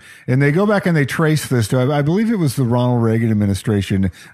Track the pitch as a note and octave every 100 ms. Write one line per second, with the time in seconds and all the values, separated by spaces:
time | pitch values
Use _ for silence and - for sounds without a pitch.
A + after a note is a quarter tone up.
0 | - - - C3 C#3+ D#3+ G#3 G3+ F#3 D#3+
1 | C3+ - D#3 D#3 - B2 A2 C3 B2+ D3
2 | C#3+ F#3+ A3+ G#3+ D3 C#3 A#2 B2 B2 A#2+
3 | A2+ A2+ A2+ G#2+ G2+ F#2+ - G#2 - G2
4 | F#2+ - -